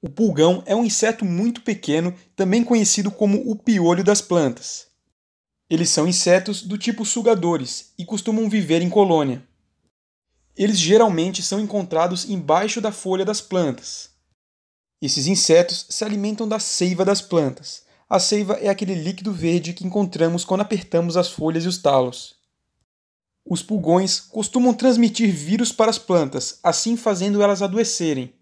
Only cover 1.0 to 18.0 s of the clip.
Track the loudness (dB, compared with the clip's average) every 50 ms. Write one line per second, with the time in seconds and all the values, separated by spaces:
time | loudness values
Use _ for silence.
1 | 0 0 0 -2 -4 -2 -2 0 -2 -2 -4 -4 _ -6 -6 -6 -2 -2 0 0
2 | 0 -2 -6 -8 _ _ _ -4 0 2 2 0 2 2 2 2 2 0 0 -2
3 | -2 -4 -2 0 0 2 2 0 0 -4 -6 -4 _ 0 2 4 4 4 2 4
4 | 4 2 2 2 0 0 0 2 2 0 -2 -6 -12 -14 -14 -14 -16 _ _ _
5 | _ _ _ _ _ _ _ _ _ _ _ _ _ _ -2 0 0 0 0 0
6 | 0 0 0 0 4 4 4 4 2 -2 -8 -8 -8 -8 -8 -6 -4 -4 -4 -4
7 | -4 -4 -4 0 2 2 2 2 2 -2 -2 -2 -4 -6 -10 -12 -14 _ _ -16
8 | -10 -8 -8 -6 -4 -2 -2 0 0 0 0 -2 0 2 2 2 2 2 2 2
9 | 2 4 4 2 0 0 -4 -8 -10 _ _ _ _ _ _ _ _ _ _ _
10 | _ _ _ _ _ _ _ _ _ _ _ -2 0 0 2 0 2 6 8 8
11 | 8 8 4 2 0 -2 -2 -6 -6 -4 -4 -4 -4 -2 -2 -4 -4 -2 0 0
12 | 0 0 0 -4 -6 -6 -6 -6 0 2 2 2 2 0 -4 -4 -4 -6 -6 -6
13 | -6 -4 -2 -2 -2 -2 -4 -6 -6 -4 -2 0 0 0 -2 -6 -10 -16 -16 -16
14 | -16 -20 _ _ _ _ _ _ _ _ _ _ _ _ _ _ _ _ _ _
15 | -4 -4 -2 -2 0 0 0 0 4 6 6 6 6 4 -2 -10 -10 _ -8 -6
16 | -6 -4 -4 -4 -4 -4 -4 -4 -4 -4 -4 -4 -4 -6 -2 -2 -2 -2 0 0
17 | 0 0 0 0 -2 0 0 0 0 0 -4 -6 -16 -18 -18 -18 _ _ _ _